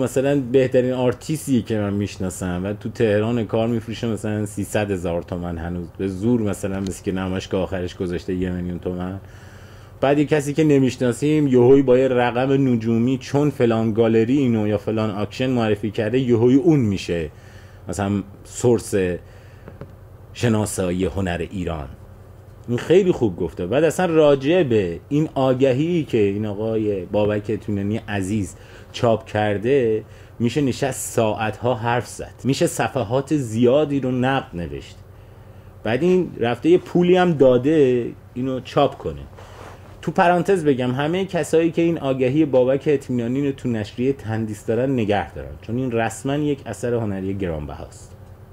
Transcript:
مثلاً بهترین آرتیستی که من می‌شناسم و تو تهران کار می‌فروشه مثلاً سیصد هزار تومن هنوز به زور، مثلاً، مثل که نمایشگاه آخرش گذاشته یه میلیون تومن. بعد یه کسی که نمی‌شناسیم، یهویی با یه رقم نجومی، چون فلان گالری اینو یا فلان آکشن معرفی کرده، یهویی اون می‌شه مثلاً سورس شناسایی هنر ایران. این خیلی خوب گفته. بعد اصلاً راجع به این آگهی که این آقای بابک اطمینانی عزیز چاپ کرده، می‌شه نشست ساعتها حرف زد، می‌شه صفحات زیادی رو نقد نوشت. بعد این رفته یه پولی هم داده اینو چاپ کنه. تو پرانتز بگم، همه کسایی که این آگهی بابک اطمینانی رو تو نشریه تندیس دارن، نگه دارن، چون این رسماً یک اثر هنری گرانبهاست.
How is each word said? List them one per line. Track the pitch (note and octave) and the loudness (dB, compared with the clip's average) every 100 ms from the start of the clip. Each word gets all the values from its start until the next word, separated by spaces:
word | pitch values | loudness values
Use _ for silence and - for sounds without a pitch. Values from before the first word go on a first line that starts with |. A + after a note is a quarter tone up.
مثلاً | B2+ C3+ C#3 C#3+ A#2+ | 0 0 0 0 2
بهترین | C3 B2+ B2+ B2+ | 2 4 2 0
آرتیستی | B2+ B2 - - D#3 - B2 | 0 0 -2 -4 -6 0 0
که | - A2 | 0 -2
من | G2+ | -2
می‌شناسم | G2+ G2+ - F#2 - F#2 F2+ | -2 -4 -4 -8 -4 -4 -4
و | G2 | -4
تو | G#2 A#2 | -6 -8
تهران | - A2+ G#2 A2 A#2+ G#2 | 0 2 2 2 -2 -2
کار | A2+ A2+ | 0 0
می‌فروشه | A#2 A2 G#2+ A#2 | -2 -6 -6 -4
مثلاً | G2+ A2 G#2+ G#2 | -4 -4 -4 -4
سیصد | G#2 G2 G#2+ G#2 | -6 -4 -2 -2
هزار | F#2+ F2 E2+ | -2 -2 -4
تومن | D#2+ F2+ F2 E2+ | -4 -6 -6 -6
هنوز | E2+ F2 E2 - | -6 -6 -8 -6
به | G2 | -6
زور، | F#2 A2 B2 | -2 0 0
مثلاً، | G#2 F2+ G2 F#2+ | 0 -4 -6 -4
مثل | G2 E2+ | -6 -6
که | G2+ | -4
نمایشگاه | F#2 F#2 F#2+ - F#2+ | -4 -2 -4 -4 -4
آخرش | F2 F#2 F2+ - | -2 -4 -6 -6
گذاشته | F#2 F2 - | -6 -6 -6
یه | F#2 F#2 | -4 -4
میلیون | F2+ F2 F2 | -4 -6 -6
تومن. | F2+ F2+ F2+ G2 - - - - - - - - | -6 -6 -8 -10 -14 -20 -20 -20 -20 -20 -20 -2
بعد | C3 D3 | 2 2
یه | C#3 | 2
کسی | D#3 C#3 | 0 0
که | C#3+ | 0
نمی‌شناسیم، | D#3 C#3 B2+ B2 B2+ A#2 D3 D#3 C#3+ | 4 4 4 2 -2 0 0 2 4
یهویی | B2+ B2 C#3 | 6 8 8
با | C3 B2+ | 6 4
یه | C3 | 4
رقم | B2 A#2+ A#2 C#3 C#3 C3+ | 2 2 2 2 2 2
نجومی، | A#2+ A2 A2+ A#2+ C3 | 2 2 2 2 -2
چون | - C#3 D3 | -2 0 0
فلان | C#3 A#2+ A2+ A2+ | 2 2 2 2
گالری | G#2+ A2+ A2+ A2+ C#3+ | 2 4 4 4 2
اینو | C3 A2+ G#2 | 2 2 0
یا | G#2 | 0
فلان | - A2 A2 | -2 -2 -2
آکشن | G2 G#2 - C3 | -2 -6 -4 -2
معرفی | B2 A2+ G#2 A2 | 0 0 0 -2
کرده، | G2+ A2 B2+ | -2 0 0
یهویی | B2 A2+ A#2+ C3+ | 2 4 6 6
اون | E3 D3+ | 6 4
می‌شه | A2 F#2 - E2+ D2+ - - - - - - | 2 0 -2 -4 -4 -10 -20 -20 -20 -18 -8
مثلاً | G2 G2+ G2+ F#2+ - | -4 0 -2 -4 -14
سورس | - - B2 A2 - G2+ F#2 E2+ - - - - - - - - - - - | -18 -2 2 2 0 -2 -2 -4 -10 -20 -20 -20 -20 -18 -20 -20 -20 -20 -20
شناسایی | - A#2+ G#2+ G#2 - F#2 F2+ F#2 | -4 0 2 0 -2 -2 0 -2
هنر | G2 F#2+ E2+ E2 | -2 -4 -4 -6
ایران. | F#2+ E2 D#2+ C2+ - - - - - - - - | -6 -6 -6 -10 -14 -20 -20 -20 -20 -20 -18 -6
این | A#2+ | -6
خیلی | - F3 F#3 | 2 4 4
خوب | - A2+ E2+ | 2 -2 -2
گفته. | E2+ - F2+ | -6 -4 -2
بعد | B2+ | 2
اصلاً | D#3+ D#3 F#3 | 2 2 2
راجع | D#3+ D3 C#3 C3+ F3+ | 4 6 4 4 2
به | D3 A2 F2+ E2+ - | 4 2 0 -6 -2
این | C#3+ D#3+ | -2 0
آگهی | - C3 B2+ C3+ B2+ D#3+ F3 | 0 0 2 2 2 0 0
که | C3+ A#2 | 0 2
این | G2+ G2+ G#2+ | 2 0 -4
آقای | G2+ A2 A2 G#2+ G2 F2+ | -4 -2 -2 -2 -2 -2
بابک | G#2 G#2 G#2+ G#2 | 0 2 0 -2
اطمینانی | G#2 - G2+ G2+ A2 | -6 -4 -4 -2 -4
عزیز | A2 G2+ F#2+ A2 F#2 - - - - | -4 -4 -2 -2 -4 -10 -20 -20 -16
چاپ | - A#2+ A2 - | -2 2 2 0
کرده، | G#2+ G#2+ G2+ A2 C#3 A#2 G#2+ - - - - | -2 0 0 0 2 2 0 -4 -18 -20 -4
می‌شه | A#2 D3+ | -2 0
نشست | C#3 A2 C3+ - - | -2 -2 -4 -4 -4
ساعتها | - A2 - G#2+ G#2 A#2+ A#2 | 0 0 0 -4 -2 -2 -2
حرف | A#2 A#2+ - | 0 -2 -4
زد، | - - - | -12 -14 -6
می‌شه | A#2+ C#3 E3+ | -4 0 0
صفحات | - A#2 C3 G#2 C3 C#3 D3+ | 0 -4 -2 -2 -2 0 -2
زیادی | A#2+ A2 A#2+ C#3 D3+ C#3 | -2 2 4 4 2 -2
رو | B2+ | -2
نقد | B2+ B2+ C3+ - | -2 0 -2 -4
نوشت. | E2+ D#2+ C#2+ - - - - - - - - - - | -8 -8 -10 -14 -20 -20 -20 -20 -20 -20 -20 -20 -8
بعد | G#2+ B2+ | -4 0
این | F3 F#3 E3 - | 2 2 0 -2
رفته | A#2 A#2+ D#3 | -4 0 2
یه | F3 | 2
پولی | - F3 F3 F3+ | 4 2 4 4
هم | F3+ | 4
داده | C#3+ C3+ B2 C3+ D#3+ C3 B2 A#2+ - - | 6 6 6 4 4 4 2 -2 -10 -14
اینو | A#2+ C3 C3 | -6 -4 -6
چاپ | A#2+ D#3 C#3 - | -2 2 2 0
کنه. | E2 D2 C#2 - - - - - - - | -10 -10 -14 -18 -20 -18 -20 -20 -20 -10
تو | - | -4
پرانتز | E3 F3 F3+ F#3 F#3+ D3+ | 2 4 4 2 2 2
بگم، | B2 B2 | 2 0
همه | B2+ D3+ F#3 F#3+ | -2 -2 -2 -2
کسایی | E3+ D3 D#3+ E3 | -4 0 2 2
که | D#3+ | 2
این | E3+ D#3+ | 0 0
آگهی | C#3 C3 B2+ D3 D3+ | -2 0 2 2 4
بابک | B2+ B2+ C#3 D#3 | 4 4 2 2
اطمینانی | C#3 - B2 A#2 C3 C#3+ | 0 0 -2 -2 -2 -2
رو | |
تو | C#3 C3 | -4 -4
نشریه | A2+ G#2 - C3 | -2 -4 -2 -2
تندیس | C3+ G#2 A2 A2 G#2 - | -2 -4 -4 -4 -6 -2
دارن، | A2+ C3 | 0 0
نگه | B2+ G2+ G2+ D#2+ | 0 2 0 -2
دارن، | D2+ C2+ E2 | -10 -14 -14
چون | - A#2+ | -8 -6
این | C3 | -2
رسماً | A2+ A2+ - C#3 C#3+ | -2 -2 -4 -4 -2
یک | D3 C#3 A#2 | -2 -4 -6
اثر | G#2 A#2+ | -8 -4
هنری | A#2 A2 G2 F#2+ | -2 -2 -4 -6
گرانبهاست. | G2 F2+ D#2 C#2+ C#2 C2+ - - - - - - | -4 -4 -4 -8 -12 -16 -18 -20 -20 -20 -20 -20